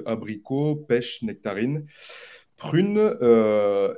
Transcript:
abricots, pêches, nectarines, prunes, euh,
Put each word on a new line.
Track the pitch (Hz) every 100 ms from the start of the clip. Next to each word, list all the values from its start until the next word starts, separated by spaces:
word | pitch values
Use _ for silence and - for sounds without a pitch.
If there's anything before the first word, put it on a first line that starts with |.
| -
abricots, | 110 104 107 - 135 151
pêches, | 147 - - 120 -
nectarines, | 110 - 107 98 123 151 147 - - - - - _ _
prunes, | - 160 202 208
euh, | 214 - 123 117 107 107 104 101 98